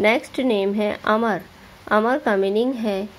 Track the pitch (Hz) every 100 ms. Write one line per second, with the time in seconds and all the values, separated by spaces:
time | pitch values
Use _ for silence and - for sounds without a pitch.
0 | 208 254 - - 254 208 196 208 208 -
1 | - 214 226 175 - - - - - 214
2 | 226 285 247 196 196 208 247 247 220 196
3 | 208